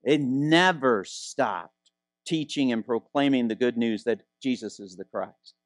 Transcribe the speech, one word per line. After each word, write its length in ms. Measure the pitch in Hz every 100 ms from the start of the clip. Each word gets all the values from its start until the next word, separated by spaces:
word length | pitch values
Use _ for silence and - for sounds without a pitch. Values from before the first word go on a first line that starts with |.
They 160 | - 151
never 840 | 131 135 151 160 185 165 127 107
stopped 880 | 90 - - - 120 92 85 _ _ _ _ _ -
teaching 460 | 165 147 147 131
and 120 | 113
proclaiming 640 | 107 113 _ 147 139 135 117
the 80 |
good 220 | 110 123 117
news 260 | 117 104
that 180 | - 107 _ _
Jesus 380 | 135 123 107 -
is 160 | 98 92
the 80 |
Christ. 500 | 95 104 87 _ - _